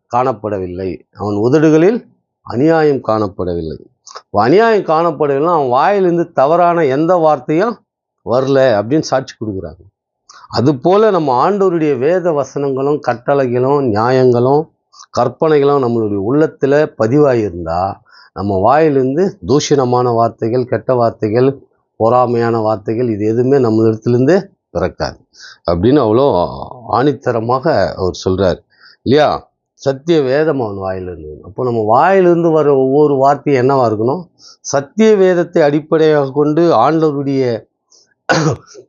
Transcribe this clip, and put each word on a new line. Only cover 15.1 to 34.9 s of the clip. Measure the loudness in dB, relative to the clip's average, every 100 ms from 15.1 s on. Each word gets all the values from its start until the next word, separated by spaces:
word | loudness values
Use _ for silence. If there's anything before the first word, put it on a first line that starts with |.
| -4
கற்பனைகளும் | -4 -2 0 2 2 2
நம்மளுடைய | 0 -2 -2 -4 -2
உள்ளத்துல | 0 0 0 0 0 0 -2
பதிவாயிருந்தா, | 0 2 2 2 -2 -6 -6 -4 -4 -6 _ -20 -16
நம்ம | -8 -4 0
வாயிலிருந்து | 2 2 2 2 0 -2 -4 -4 -2
தூஷணமான | 0 0 0 2 0 0
வார்த்தைகள், | 0 0 -2 -4 -2 -2
கெட்ட | -4 -2
வார்த்தைகள், | 0 0 -2 -2 0 0 -2 -10 _ _ -2
பொறாமையான | 0 2 2 0 0 0
வார்த்தைகள், | -2 -4 -4 -4 -4
இது | -2 -2
எதுவுமே | 0 2 2
நம்மளிடத்திலிருந்து | 2 2 2 0 0 2 2 2 -2 _ _
பிறக்காது | -6 -6 -6 -10 -10 _ -20 -20 -10 -4
அப்படின்னு | 0 2 2
அவ்வளோ | 2 2 2 0 -2 -6 -16 -16 -4
ஆணித்தரமாக | -2 0 -2 -4 -4 -2 -2 0 0 -2
அவர் | -2 -6 -4 -4
சொல்றார் | 0 0 -2 _ _ -20 _
இல்லையா? | 0 2 2 -2 -10 _ _
சத்திய | _ -6 -4 0 0
வேதம் | 2 0 0 -2
அவன் | -4 -6
வாயிலிருந்து. | -8 -8 -10 -12 -14 -18
அப்போ | -14 -8
நம்ம | -4 -2
வாயிலிருந்து | 0 2 2 4 4 2 2
வர | 2 2 2
ஒவ்வொரு | 2 2 2 2
வார்த்தையும் | 2 2 0 0 2
என்னவா | 2
இருக்கணும்? | 0 0 -2 -4 -8 _ -20 _
சத்திய | -6 -4 -2